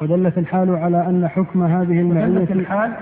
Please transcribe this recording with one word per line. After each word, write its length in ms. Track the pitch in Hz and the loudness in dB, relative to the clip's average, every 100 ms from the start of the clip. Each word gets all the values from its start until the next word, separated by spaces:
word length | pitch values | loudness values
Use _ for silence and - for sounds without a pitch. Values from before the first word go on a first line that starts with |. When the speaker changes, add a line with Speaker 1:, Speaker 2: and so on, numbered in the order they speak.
Speaker 1:
ودلت 360 | 156 180 180 175 | -2 0 2 0
الحال 380 | 165 185 185 175 | -2 0 0 0
على 300 | 175 170 175 | 0 0 0
أن 220 | 180 175 | 0 0
حكم 340 | - 190 185 | -2 -2 0
هذه 380 | 175 175 180 170 | 0 0 0 2
المعية، 240 | 175 165 226 | 2 2 2
Speaker 2:
ودلت 240 | 185 180 | 2 0
الحال 420 | 185 175 196 226 226 | -2 -2 -2 -2 -4